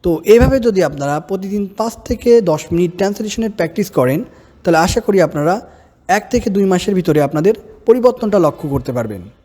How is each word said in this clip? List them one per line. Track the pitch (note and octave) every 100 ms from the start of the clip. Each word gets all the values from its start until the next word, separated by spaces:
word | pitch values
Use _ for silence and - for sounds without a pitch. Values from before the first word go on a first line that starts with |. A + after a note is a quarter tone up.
তো | F3 D#3+ E3
এইভাবে | A3+ C4 C4+ A#3
যদি | F#3+ D#3+
আপনারা | C#3+ C#3 D3 -
প্রতিদিন | G3 F#3+ G#3 G3+ -
পাঁচ | A3 - -
থেকে | A#3 B3 A#3 F#3+
দশ | D#3 -
মিনিট | E3+ F3 F3
ট্রান্সলেশনের | G3+ G3+ G#3+ G3+ A3+ G#3
প্র্যাকটিস | E3 E3 G3 -
করেন, | B2+ C#3+ B3 - - _
তাহলে | - E3
আশা | F3 A#3+ A3+
করি | G3 D#3
আপনারা | D#3 D3 G3+ - - _ _ -
এক | G3 G#3
থেকে | B3 A#3
দুই | G3 G3
মাসের | F3+ - F#3+
ভিতরে | E3+ D3+ C#3
আপনাদের | D#3 F3 A3+ - - -
পরিবর্তনটা | B3+ A#3+ B3 A3 G3+ D#3+
লক্ষ্য | - D3+
করতে | C#3 B2+
পারবেন। | B2 A2+ G2+ F#2 _